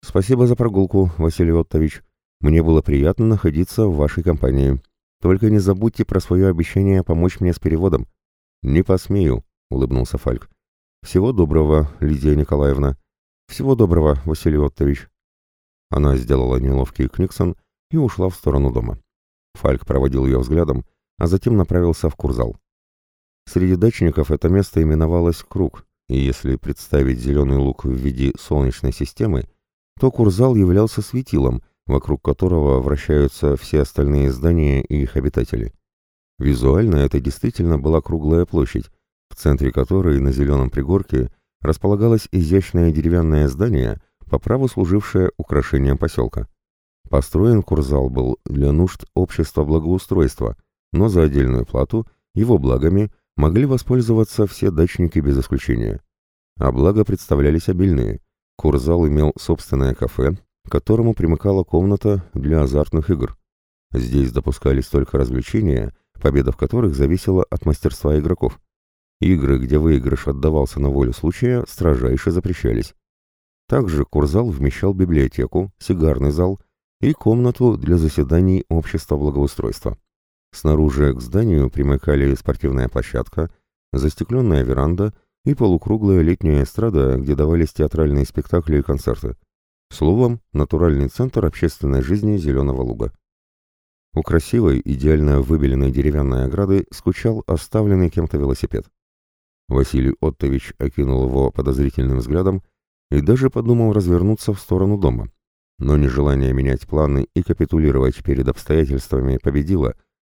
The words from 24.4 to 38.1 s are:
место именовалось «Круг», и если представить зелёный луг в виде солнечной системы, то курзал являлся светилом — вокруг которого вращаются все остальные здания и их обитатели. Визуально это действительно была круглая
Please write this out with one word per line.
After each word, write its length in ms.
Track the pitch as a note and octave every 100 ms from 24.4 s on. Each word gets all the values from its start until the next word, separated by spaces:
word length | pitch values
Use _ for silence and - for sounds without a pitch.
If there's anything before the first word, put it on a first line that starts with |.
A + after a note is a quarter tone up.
| E2
место 340 | G2 F#2+ -
именовалось 600 | D#2 D#2 D#2+ E2+ E2+ E2
«Круг», 400 | - F#2+ E2+ - - _ -
и 100 | C2
если 380 | C2+ C2+ C2+ C2
представить 640 | C#2+ C2+ - D2 C2 B1
зелёный 380 | B1+ C#2+ C2+ C2+
луг 260 | C#2 - -
в 60 |
виде 400 | B1+ C2+ B1+ C2+ -
солнечной 540 | - D2 C2 - C2+
системы, 560 | - - - A2+ C#2 - _ _ _ _ -
то 120 | C3
курзал 420 | - G#2+ F#2 C3
являлся 480 | A2+ F#2 F#2+ A2 -
светилом — 600 | G#2 B2 C3 D2+ C2 B1 _ _ -
вокруг 340 | C2+ - C#2+
которого 580 | - C#2 F#2 E2+ C#2+ C2
вращаются 800 | C2 C#2+ - D2 C#2 - D2 C#2+
все 240 | - D2+
остальные 500 | C2+ - C#2+ C#2+ C#2
здания 520 | B1+ D#2+ E2+ D2 C2+
и 180 | - D2
их 140 | C2 -
обитатели. 580 | C#2 - A#1+ A1+ G#1+ - _ _ _ _ _ -
Визуально 600 | C2 B1+ C2 E2 A2+ D2
это 220 | C#2 C#2
действительно 600 | C2+ - - - E2+ D2+
была 220 | D2 D#2+
круглая 440 | -